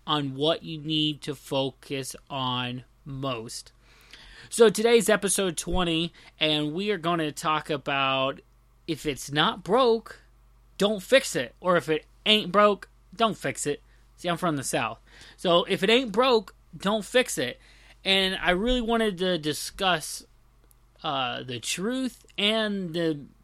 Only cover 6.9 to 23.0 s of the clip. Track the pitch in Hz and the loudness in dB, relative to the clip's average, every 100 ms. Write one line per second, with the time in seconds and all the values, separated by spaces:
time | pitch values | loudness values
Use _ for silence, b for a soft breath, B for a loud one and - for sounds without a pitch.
6.9 | 202 160 175 156 139 165 156 - 147 143 | -2 -2 -2 -2 -4 -2 -2 -2 -6 -2
7.9 | 139 135 135 135 135 - _ _ _ - | -2 0 0 -2 -4 -12 _ _ _ -10
8.9 | 151 151 135 - 143 170 233 175 226 254 | -8 -6 -6 -4 0 0 0 0 2 4
9.9 | 226 - - _ _ _ _ _ - 202 | 2 -2 -20 _ _ _ _ _ -2 0
10.9 | 214 185 262 254 160 127 - 175 175 151 | 0 2 2 2 -4 -6 -6 2 2 2
11.9 | 156 - _ - 214 180 185 208 202 - | -2 -4 _ 2 2 2 4 4 4 -6
12.9 | _ _ - 226 175 143 - - 143 _ | _ _ -2 -2 0 -6 -4 -4 -4 _
13.9 | b b - 175 170 180 147 123 156 117 | b b -10 -6 -2 0 -2 -2 -2 -2
14.9 | 117 _ B B B 180 170 196 180 185 | -6 _ B B B 4 4 4 0 4
15.9 | 233 262 190 262 233 196 - _ 156 185 | 4 4 2 4 4 0 -16 _ -6 -2
16.9 | 214 190 247 247 - 127 - b b b | -2 0 0 0 -2 -4 -6 b b b
17.9 | b - 190 190 190 165 180 226 254 226 | b 0 2 2 0 0 2 2 0 2
18.9 | 233 220 180 185 180 151 143 - - 190 | 2 0 0 -2 -2 -2 -4 -6 -2 0
19.9 | 170 - - - _ _ _ _ _ _ | 0 -2 -12 -16 _ _ _ _ _ _
20.9 | _ 160 139 123 123 127 120 - - 196 | _ -6 -2 -2 -6 -8 -8 -6 -6 -4
21.9 | 254 262 - - - 202 220 214 202 180 | -4 -4 -8 -16 -2 0 0 -2 -4 -4
22.9 | 160 | -2